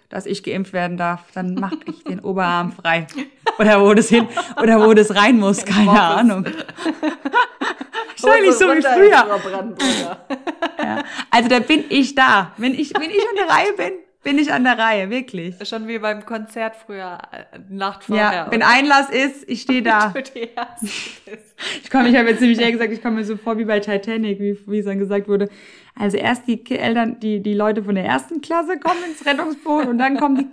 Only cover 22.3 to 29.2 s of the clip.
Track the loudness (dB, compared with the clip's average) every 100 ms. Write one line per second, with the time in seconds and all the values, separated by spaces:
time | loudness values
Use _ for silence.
22.3 | 2 2 2 2 0 -2 -4 -4 -4 -4
23.3 | -6 -6 -4 -2 -2 -2 -4 -4 -4 -4
24.3 | -4 -4 -6 -6 -6 -4 -4 -4 -4 -2
25.3 | -2 -2 -8 -20 -20 _ -6 -4 -2 -2
26.3 | -2 -2 -6 -4 -4 -2 0 -2 -4 -4
27.3 | -4 -2 -2 0 -2 -2 -2 0 -2 -4
28.3 | -10 -4 -4 -4 -4 -2 -4 -6 -6